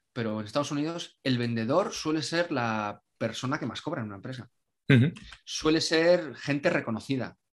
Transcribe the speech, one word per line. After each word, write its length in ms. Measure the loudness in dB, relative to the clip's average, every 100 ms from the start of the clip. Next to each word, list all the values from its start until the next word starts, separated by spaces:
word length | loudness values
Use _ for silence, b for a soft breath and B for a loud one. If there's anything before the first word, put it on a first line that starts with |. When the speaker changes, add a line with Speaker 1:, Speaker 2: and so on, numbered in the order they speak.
| b
Speaker 1:
pero 280 | -6 -4 -4
en 60 | -4
Estados 240 | -2 -2
Unidos 480 | -2 -4 -6 -10 _
el 120 | -2 0
vendedor 540 | 0 -2 0 2 0
suele 300 | -4 -4 -2
ser 300 | -2 -2 -2
la 480 | -2 -2 -2 -4 -8 _ -6
persona 400 | -6 -4 -4 -2
que 80 | -4
más 140 | -6
cobra 180 | -6 -6
en 40 | -8
una 80 | -10
empresa. 320 | -12 -12 -14 _ _ _ 6
Speaker 2:
Ujú. 240 | 8 6 2 B B
Speaker 1:
Suele 360 | -12 -2 2 2
ser 540 | 2 4 6 6 4 -8
gente 340 | -2 0 2
reconocida, 680 | 0 -2 -4 -2 -4 -4 -10 _